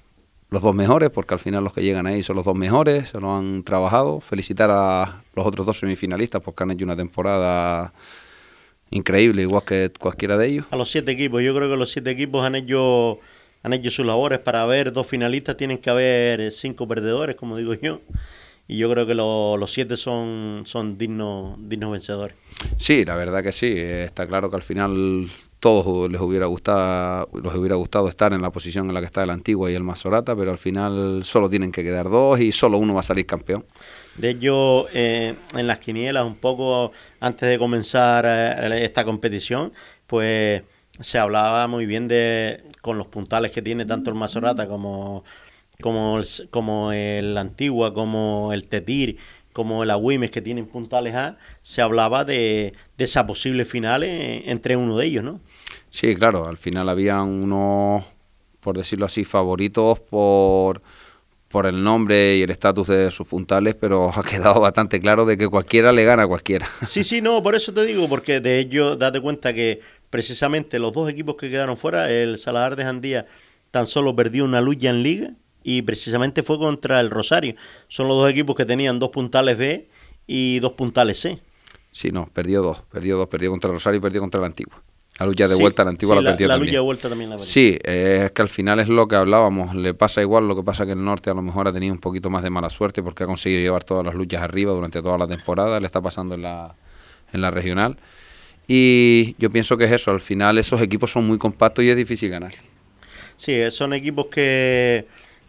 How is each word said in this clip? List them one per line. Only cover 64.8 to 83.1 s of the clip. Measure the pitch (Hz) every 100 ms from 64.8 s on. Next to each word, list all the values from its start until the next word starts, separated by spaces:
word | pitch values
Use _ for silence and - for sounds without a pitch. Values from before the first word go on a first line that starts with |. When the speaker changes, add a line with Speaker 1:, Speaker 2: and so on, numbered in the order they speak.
| 107 98
Speaker 1:
claro | 98 107 113
de | 104
que | 104
cualquiera | 98 90 113 117
le | 123
gana | 110 120
a | 101
cualquiera. | 90 - 95 85 - 113
Speaker 2:
Sí, | - 196
sí, | 233
no, | 220 226
por | 196 220
eso | -
te | 196 220
digo, | 208 160
porque | 135 - 135
de | 123 127
ello, | 131 139 143 139
date | 131 131
cuenta | 135 147 127
que | 117 117 110 - _ _
precisamente | 120 113 120 143 156 151 120
los | 117
dos | 120 156
equipos | 147 151 147
que | 135
quedaron | 135 135 127
fuera, | 156 170 156
el | 117 117 110
Salahar | - 120 123 135
de |
Jandía | 131 127 135 127 - - _ _ _
tan | 127 113
solo | 147 139 120
perdió | 113 120
una | 139 127
lucha | 127 143 127
en | 120
liga, | 131 185 262 247 _ _ -
y | 123
precisamente | 110 107 - 120 131 139
fue | - 151
contra | 156 - 135 131
el | 113
Rosario. | 110 107 170 147 110 - - _
Son | - 135
los | 135
dos | 139
equipos | 139 147 135
que | 117
tenían | 123 139 123
dos | 127
puntales | 139 123 131 131 113
B | 135 170 - _ - - -
y | 131 127 127
dos | 127
puntales | - 127 127 117 98
C. | - - - _ - - _
Speaker 1:
Sí, | - -
no, | 87 80
perdió | - 90 98
dos, | 90 78 -
perdió | - 90